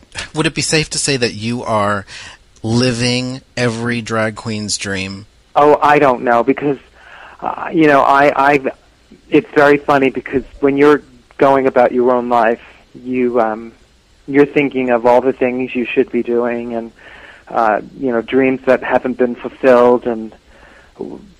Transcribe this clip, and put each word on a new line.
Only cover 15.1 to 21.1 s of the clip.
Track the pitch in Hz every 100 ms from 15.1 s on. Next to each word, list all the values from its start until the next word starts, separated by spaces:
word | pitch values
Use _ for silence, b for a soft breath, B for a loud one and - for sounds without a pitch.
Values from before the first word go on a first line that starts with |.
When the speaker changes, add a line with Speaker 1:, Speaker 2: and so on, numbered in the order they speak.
| 123
Speaker 2:
the | 127
things | 120 127 127 127
you | 127 113
should | - 123
be | 120
doing | 117 120 120 120 120 117
and, | 113 _ B B B B B
uh, | - 113 104 - -
you | 135
know, | 117
dreams | 113 127 131 131 -
that | 127
haven't | - 127 127 117
been | 123 120
fulfilled, | 120 - 135 123 123 120 123
and, | 113 110 - _ b b b b - -